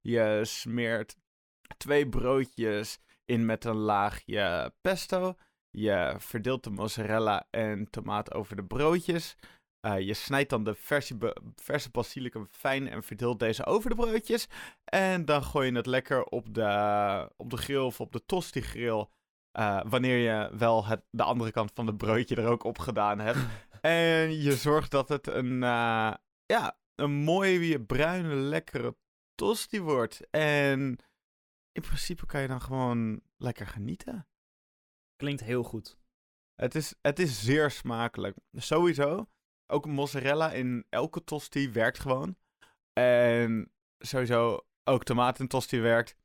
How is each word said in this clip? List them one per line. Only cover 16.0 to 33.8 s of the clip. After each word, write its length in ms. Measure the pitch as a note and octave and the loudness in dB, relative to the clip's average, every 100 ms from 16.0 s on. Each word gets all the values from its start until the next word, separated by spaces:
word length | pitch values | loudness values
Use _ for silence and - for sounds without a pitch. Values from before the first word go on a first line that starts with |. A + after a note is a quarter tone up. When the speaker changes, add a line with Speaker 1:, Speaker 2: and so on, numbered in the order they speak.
| - C3+ | 2 0
Speaker 1:
op 300 | - - A2 | 0 -4 -4
de, 760 | G#2+ G#2+ G2+ G#2 G#2 G2+ G2 B1+ _ | 0 2 4 4 4 2 0 -4 _
op 140 | A#2+ | -10
de 60 | A#2 | -8
grill 220 | - C#3 | -2 0
of 200 | C3 - | 0 -4
op 120 | A2 | -8
de 120 | A#2 _ | -8 _
tosti 340 | F#3 E3+ C3+ | -2 -2 -6
grill. 460 | - - A#2 A2 G#2 _ _ _ _ | -6 -4 0 0 -2 _ _ _ _
Eh, 300 | - G#2+ G2 A2 | -2 0 0 0
wanneer 300 | B2+ B2+ B2 | 0 4 4
je 400 | A#2 A2 G#2 G#2+ | 4 2 -2 0
wel 300 | A#2 A2+ G#2 | 4 4 2
het, 160 | A2 _ | -4 _
de 120 | A2+ | 0
andere 280 | - B2 A2+ | 2 2 0
kant 200 | A2+ G#2 | -2 -2
van 120 | - A2+ | -2 -4
het 100 | G#2+ | -2
broodje 400 | G#2 A2 A#2+ A#2+ | 0 2 2 0
er 120 | A2+ | 2
ook 160 | A#2+ | 0
op 140 | A2+ A2+ | -2 -6
gedaan 400 | - G#2+ G#2 G#2 | -4 0 0 2
hebt. 200 | G#2+ B2 | 0 -2
Speaker 2:
<laughs> 120 | B2+ G#2+ - - | -2 -8 -16 -4
Speaker 1:
En 520 | D#3 E3 E3 D#3+ D#3+ D#3 | 0 4 4 4 2 0
je 140 | C#3+ C3 | 2 2
zorgt 340 | D3 D#3 - | 4 2 2
dat 180 | C#3+ C3 | 0 0
het 180 | D3 - | -2 -2
een, 360 | - B2+ B2+ | -2 -2 0
eh, 520 | B2 A#2 A#2 A2+ A2 - _ _ _ | 0 2 2 2 0 -2 _ _ _
ja, 320 | A3+ - - _ | 0 0 -8 _
een 160 | - D3 | -4 -2
mooie, 720 | C#3+ D3 F3+ G3 F#3 E3+ D3 | 0 2 2 4 2 2 0
bruine, 500 | G#2+ B2+ D#3 F#3 E3 | 0 0 2 0 -2
lekkere 640 | C#3 C#3 D#3+ - C#3 A#2+ - _ _ _ | -2 0 -2 -4 -4 -4 -6 _ _ _
tosti 460 | - - A3 - G#3+ | -4 -2 0 -2 -4
wordt. 500 | E3 C3+ C3+ - - | 0 0 0 -4 -4
En 500 | D3+ D3+ D3 C#3 C3+ C#3 A#2+ _ _ _ _ _ _ _ | 0 2 4 4 2 0 -4 _ _ _ _ _ _ _
in 100 | - | -10
principe 440 | - - - F3+ - | -2 -2 -2 -6 -4
kan 140 | D3 | -4
je 80 | C3+ | -2
dan 120 | B2+ | -4
gewoon 600 | - C3 B2 A#2+ A2 G#2+ _ _ | -4 -2 0 0 -2 -4 _ _
lekker 300 | B2+ A#2 G2+ | -6 -6 -10
genieten. 640 | - | -8